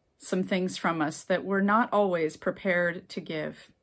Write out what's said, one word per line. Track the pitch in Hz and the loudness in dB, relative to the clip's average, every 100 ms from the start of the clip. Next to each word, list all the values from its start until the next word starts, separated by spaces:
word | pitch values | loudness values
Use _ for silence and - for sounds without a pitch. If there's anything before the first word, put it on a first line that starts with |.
| _ _ | _ _
some | - 190 | -2 -2
things | 185 190 185 190 | 0 0 0 -2
from | 180 165 | -2 0
us | 151 156 | -2 -4
that | - 180 | -2 -2
we're | 190 196 | 0 2
not | 202 214 240 | 4 4 4
always | 208 202 175 156 - | 2 4 2 0 0
prepared | 196 190 196 175 175 175 - | -4 -2 0 2 2 -2 -10
to | - | -10
give. | 160 160 151 156 - _ | -6 -6 -6 -8 -20 _